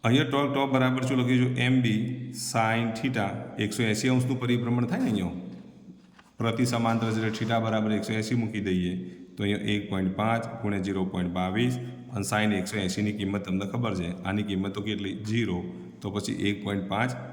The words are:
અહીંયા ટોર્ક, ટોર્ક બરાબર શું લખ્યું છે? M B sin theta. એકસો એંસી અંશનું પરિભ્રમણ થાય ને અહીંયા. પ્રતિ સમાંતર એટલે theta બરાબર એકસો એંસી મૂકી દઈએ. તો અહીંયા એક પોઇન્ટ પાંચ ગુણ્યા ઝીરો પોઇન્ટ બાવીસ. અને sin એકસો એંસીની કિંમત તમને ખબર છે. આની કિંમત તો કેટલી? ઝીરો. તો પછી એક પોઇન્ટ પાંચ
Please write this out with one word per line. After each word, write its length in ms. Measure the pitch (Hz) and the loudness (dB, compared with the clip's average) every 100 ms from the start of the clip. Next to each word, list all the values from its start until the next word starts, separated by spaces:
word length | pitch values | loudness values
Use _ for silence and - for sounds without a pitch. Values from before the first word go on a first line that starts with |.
અહીંયા 280 | 113 135 151 | 6 4 4
ટોર્ક, 180 | 139 143 | 2 2
ટોર્ક 180 | 135 135 | 2 2
બરાબર 300 | 131 127 127 127 | 4 4 2 0
શું 140 | 131 | 2
લખ્યું 340 | 123 127 123 123 | 4 4 4 2
છે? 140 | 123 131 | 4 4
M 0 | |
B 40 | 117 107 117 123 - - - | 4 2 0 -4 -8 -8 -2
sin 420 | 120 110 113 117 110 | 2 2 2 0 0
theta. 300 | 131 117 98 104 - - 107 | -2 0 -2 -2 -8 -4 -2
એકસો 160 | - 113 | 2 2
એંસી 200 | 104 127 127 | 4 4 4
અંશનું 220 | 123 123 | 2 0
પરિભ્રમણ 440 | 120 120 117 120 120 | 2 2 2 2 2
થાય 120 | 208 262 | 2 2
ને 60 | |
અહીંયા. 360 | 104 90 - - - - - - - - - - _ | 2 0 -4 -10 -14 -16 -20 -20 -20 -20 -20 -20 _
પ્રતિ 260 | 113 117 123 | -2 2 0
સમાંતર 420 | 120 117 113 113 | 2 2 2 2
એટલે 240 | 110 110 107 | 0 0 -2
theta 200 | 113 117 | 0 0
બરાબર 280 | 110 110 107 104 | 2 2 2 0
એકસો 180 | - 110 | 0 -2
એંસી 180 | 107 120 | 0 0
મૂકી 220 | 110 107 98 | 0 -2 0
દઈએ. 260 | 92 87 90 90 - - - | 0 0 -4 -8 -14 -16 -4
તો 80 | |
અહીંયા 280 | 101 104 107 | 0 0 0
એક 160 | 104 - | -2 0
પોઇન્ટ 240 | 98 95 95 | 0 0 0
પાંચ 240 | 110 117 - - | 2 2 -2 -4
ગુણ્યા 240 | 104 101 92 | -2 -2 -2
ઝીરો 180 | 95 92 | -2 -2
પોઇન્ટ 200 | 90 87 87 | -2 -2 0
બાવીસ. 360 | 92 101 123 127 - - - | 0 2 0 0 -6 -12 -8
અને 120 | 104 98 | -4 0
sin 260 | 107 107 98 | 2 2 2
એકસો 160 | 90 107 | 0 -2
એંસીની 320 | 92 104 104 104 | -2 0 0 0
કિંમત 240 | 98 101 95 | -2 -2 0
તમને 180 | 92 98 | -2 0
ખબર 200 | 117 120 92 | -2 0 0
છે. 100 | 85 90 95 | -4 -4 -2
આની 180 | 101 101 | -2 0
કિંમત 240 | 95 98 101 | -2 -2 -2
તો 40 | 104 | -4
કેટલી? 280 | 104 98 98 107 | -4 -4 -6 -2
ઝીરો. 300 | 117 104 90 87 - - - | 0 0 -2 -4 -10 -14 -10
તો 100 | 101 101 | -6 -4
પછી 220 | - - 101 | -4 -2 0
એક 160 | 104 | 0
પોઇન્ટ 220 | 101 101 95 | -2 -4 -2
પાંચ 200 | 101 127 127 - | 0 0 -2 -10